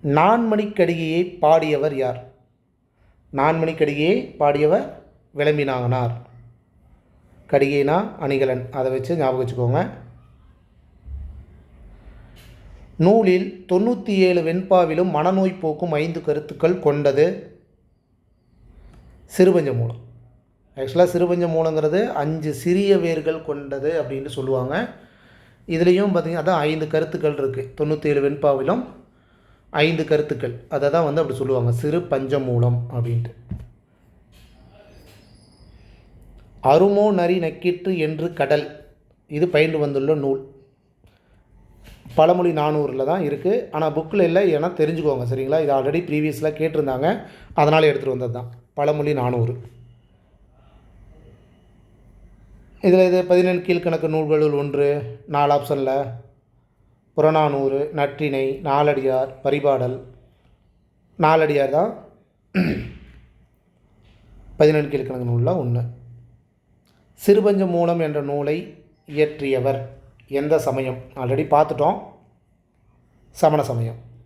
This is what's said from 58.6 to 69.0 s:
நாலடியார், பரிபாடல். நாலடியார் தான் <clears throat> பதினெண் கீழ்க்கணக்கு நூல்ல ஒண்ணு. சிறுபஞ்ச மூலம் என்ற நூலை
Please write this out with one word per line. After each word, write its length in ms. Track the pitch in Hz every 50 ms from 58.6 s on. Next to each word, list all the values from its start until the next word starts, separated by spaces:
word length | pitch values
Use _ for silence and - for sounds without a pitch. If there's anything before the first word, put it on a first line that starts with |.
| -
நாலடியார், 760 | 151 139 143 147 147 143 135 131 135 131 127 131 135 - - -
பரிபாடல். 600 | 143 139 147 139 147 139 123 123 123 127 - - - - - _ _ _ _ _ _ _ _ _ _ _ _ _ _ _ _ _ _ _ -
நாலடியார் 520 | 160 151 160 160 160 151 147 143 139 135
தான் 340 | 135 151 185 226 - - - - _ _ _ _ _ _ _ _ _
<clears throat> 400 | 190 180 165 - - - - - - - - - - - _ _ _ _ _ _ _ _ _ _ _ _ _ _ _ _ _ _ _ _ _ - - - - -
பதினெண் 340 | - 156 151 156 151 147 139
கீழ்க்கணக்கு 340 | - 135 127 117 131 127 123
நூல்ல 260 | 120 120 120 120 147
ஒண்ணு. 300 | 180 180 135 120 120 120 120 - - - - - - - - _ _ _ _ _ _ _ _ _ _ _ _ _ _ _ _ _ _
சிறுபஞ்ச 520 | _ - - 202 214 196 208 202 190 190
மூலம் 320 | 180 170 175 170 170 170 170
என்ற 220 | 160 151 147 147 143
நூலை 600 | 139 143 143 143 147 151 170 190 - - - - _ _ _